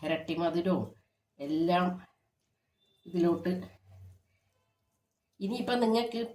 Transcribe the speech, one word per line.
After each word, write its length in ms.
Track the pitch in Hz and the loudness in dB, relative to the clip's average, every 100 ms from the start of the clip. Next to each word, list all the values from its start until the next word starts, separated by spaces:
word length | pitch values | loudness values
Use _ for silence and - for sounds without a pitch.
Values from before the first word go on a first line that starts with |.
| 156 | -4
ഇരട്ടി 300 | 160 - 160 | -4 -2 -2
മധുരവും 440 | 170 170 185 151 107 - _ _ _ - 143 | 0 0 2 0 -2 -10 _ _ _ -10 -2
എല്ലാം 400 | 156 170 180 185 - - _ _ _ _ _ _ _ _ _ 175 | 0 4 4 2 -2 -10 _ _ _ _ _ _ _ _ _ -6
ഇതിലോട്ട്. 420 | 180 170 160 175 185 - - _ - - - _ _ _ _ _ _ _ _ _ _ _ - 196 | 2 2 2 0 -2 -6 -16 _ -20 -20 -20 _ _ _ _ _ _ _ _ _ _ _ -8 -6
ഇനിയിപ്പം 360 | 240 240 247 226 | -4 -2 2 4
നിങ്ങൾക്ക് 360 | 226 240 226 226 | 2 0 -4 -4